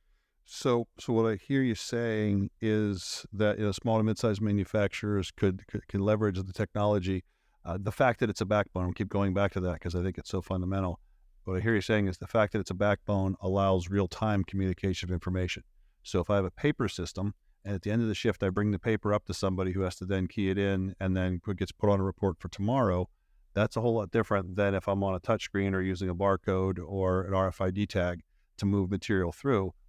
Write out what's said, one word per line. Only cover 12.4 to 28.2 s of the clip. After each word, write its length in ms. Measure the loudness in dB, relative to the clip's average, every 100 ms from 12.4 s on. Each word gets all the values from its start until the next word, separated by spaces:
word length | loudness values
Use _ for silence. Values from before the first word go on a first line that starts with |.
| 2
that 80 | 0
it's 120 | -4
a 40 | 0
backbone 640 | 2 2 0 0 0 0
allows 500 | 0 2 4 2 2
real-time 540 | 0 0 0 0 0
communication 640 | 0 0 -2 0 -2 -2 -4
of 40 |
information. 500 | -4 -2 -2 -2 -6 -12 _ _ _
So 160 | -4 -2
if 100 | 2
I 60 | 2
have 100 | 0
a 60 |
paper 380 | 0 -2 0 -2
system 440 | -4 -8 -4 -6 -6 _ _
and 100 | -8
at 100 | -6
the 80 | -2
end 100 | 0
of 80 | 0
the 60 | 0
shift, 280 | 0 0
I 60 | 0
bring 220 | 2 0
the 80 | 0
paper 340 | 0 0 2
up 100 | 0 -2
to 60 |
somebody 380 | -2 -2 0 0
who 80 | 0
has 120 | -2 -4
to 100 | -2
then 220 | 0 0
key 220 | 0 0
it 80 | 2
in 360 | 0 0 -2 -2
and 160 | 0 0
then 240 | 0 -2 -4
it 100 | -4
gets 140 | -6
put 180 | 0 2
on 120 | 2
a 20 |
report 340 | 2 0 -2 -2
for 120 | -8
tomorrow, 580 | -4 0 2 2 2 -2 _ _ _ _
that's 240 | -2 -2 0
a 40 |
whole 140 | 0 0
lot 160 | 0
different 460 | 0 2 0 0 0
than 180 | 2 2
if 140 | 0
I'm 120 | 0
on 140 | 0 0
a 60 |
touchscreen 520 | 0 -2 0 -2 0
or 80 | 0
using 280 | 0 -2 -4
a 60 | 0
barcode 640 | 2 2 2 0 0 -2 -4
or 360 | -2 2 2
an 120 | 2
R 140 | 0 0
F 140 | 0
I 100 | -2
D 160 | 0 -2
tag 360 | 0 0 -2